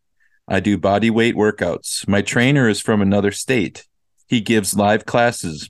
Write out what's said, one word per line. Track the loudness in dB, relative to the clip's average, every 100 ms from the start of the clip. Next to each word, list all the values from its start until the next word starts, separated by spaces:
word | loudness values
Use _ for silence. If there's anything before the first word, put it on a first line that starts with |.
| _ _ _ _ -4
I | -2
do | 0 0
body | 2 2 2
weight | 2 2 2
workouts. | 0 0 -4 -4 -8 -8 -2
My | -2
trainer | 0 0 2 4 2
is | 0
from | -2 0
another | 2 2 0
state. | -4 -2 -2 -2 -8 -20 _ _ _ _
He | -2
gives | 0 0 0 0
live | 2 2 0
classes, | 0 0 -2 -8 -10